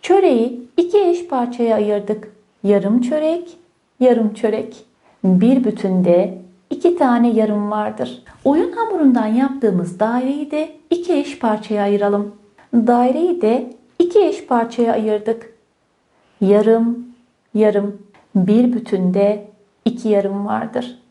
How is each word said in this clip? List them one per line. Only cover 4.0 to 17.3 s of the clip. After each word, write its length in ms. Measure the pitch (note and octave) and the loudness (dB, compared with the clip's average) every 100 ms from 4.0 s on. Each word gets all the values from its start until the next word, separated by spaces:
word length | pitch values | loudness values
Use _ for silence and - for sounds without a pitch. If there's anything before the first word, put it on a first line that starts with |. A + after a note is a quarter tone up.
yarım 340 | B3+ A#3+ G#3+ | 2 4 0
çörek. 500 | G3+ A3 G#3+ - - - _ _ _ | -2 -4 -2 -6 -16 -20 _ _ _
Bir 400 | F#3+ F#3 A3 C4 | 2 4 4 4
bütünde 760 | A3 G#3 G3 F#3 F3+ F3 G3+ - - _ _ | 2 -2 -2 0 2 2 2 -6 -20 _ _
iki 260 | - F4 F4 | -2 -2 2
tane 340 | C#4 A#3+ A#3+ | 0 2 2
yarım 400 | A3 G#3+ G#3 G#3 | 2 0 -2 -4
vardır. 520 | G#3+ G#3+ A3 A#3+ - - - | -4 -6 -6 -10 -10 -20 -4
Oyun 280 | C4 D4 F4 | 0 0 0
hamurundan 540 | A4+ A4+ F#4+ C#4+ A#3+ G#3+ | -2 -4 2 2 2 0
yaptığımız 720 | A3+ C4+ - A3 F3+ E3+ - | 0 0 0 -2 0 -4 -4
daireyi 500 | G#3+ A#3+ B3+ C#4+ D4 | -2 -2 -4 -6 -6
de 200 | D4+ D#4+ - _ | -6 -6 -10 _
iki 220 | F4 - | -6 -2
eş 260 | D#4 C#4 - | -2 -4 -4
parçaya 440 | A#3 G#3+ - G#3 | -4 -4 -4 -4
ayıralım. 520 | G3+ G3+ G3+ G3+ G#3 - _ _ _ | 0 0 0 -2 -4 -12 _ _ _
Daireyi 680 | A#3+ A3 A#3+ B3 C4 F4 F4 | 0 2 2 2 0 -2 0
de 300 | A3 B3 B3 - _ _ | 0 0 -4 -16 _ _
iki 260 | F4 G#4 | 0 4
eş 220 | G4 - - | 2 0 -2
parçaya 460 | A#3+ A#3 A#3+ A#3 | -2 -2 -2 0
ayırdık. 600 | A3+ G#3+ G#3+ G#3+ A3+ - _ _ _ _ _ _ _ _ _ | 0 -2 -2 -2 -6 -8 _ _ _ _ _ _ _ _ _
Yarım, 680 | F#3+ G3+ G#3+ A3+ A#3 A#3+ - - _ | 2 4 4 2 2 -2 -10 -20 _